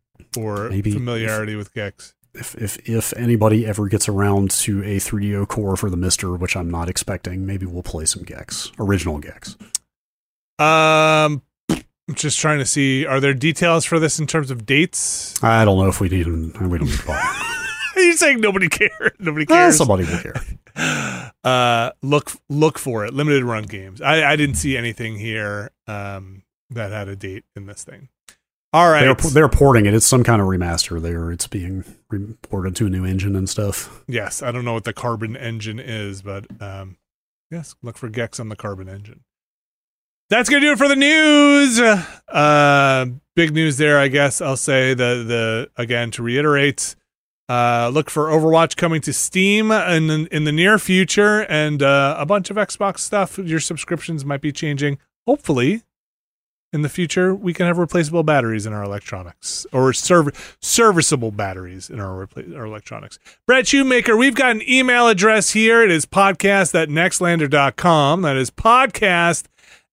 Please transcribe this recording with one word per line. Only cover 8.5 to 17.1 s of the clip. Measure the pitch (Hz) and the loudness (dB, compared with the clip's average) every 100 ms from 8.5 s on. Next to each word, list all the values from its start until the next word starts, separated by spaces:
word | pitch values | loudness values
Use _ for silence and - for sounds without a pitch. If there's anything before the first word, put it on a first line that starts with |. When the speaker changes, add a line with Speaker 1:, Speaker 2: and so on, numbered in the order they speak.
| - - - | -12 -12 -6
Speaker 2:
original | 101 101 85 76 | -2 -2 -2 -8
Gex. | - - - - - - _ _ _ _ _ _ _ - | -10 -18 -18 -20 -14 -14 _ _ _ _ _ _ _ -2
Speaker 1:
Um, | 156 160 156 156 156 156 151 147 - _ - | 2 4 4 4 4 4 2 -2 -8 _ -6
I'm | - - _ - 151 | -6 -8 _ -14 -8
just | 151 - | -4 -2
trying | 160 151 | 0 0
to | 131 | 0
see, | - 139 131 147 | 0 0 0 0
are | 135 | 0
there | 139 | 0
details | 135 147 156 175 165 - | 0 0 0 2 2 2
for | 165 | 0
this | 156 - | 0 -2
in | 151 | -4
terms | 165 139 | -4 -4
of | 127 104 | -6 0
dates? | 139 180 - - - - - | 2 2 -2 -6 -8 -8 -2
Speaker 2:
I | 113 113 107 | 2 4 6
don't | 95 | 4
know | 95 | 2
if | 87 | 0
we | 95 | 0
need, | 95 82 | -2 -2
we | 82 82 - 92 87 | -4 -6 -6 -4 -2
don't | |
need | 71 64 | -2 -4
to | |
bother. | - | -4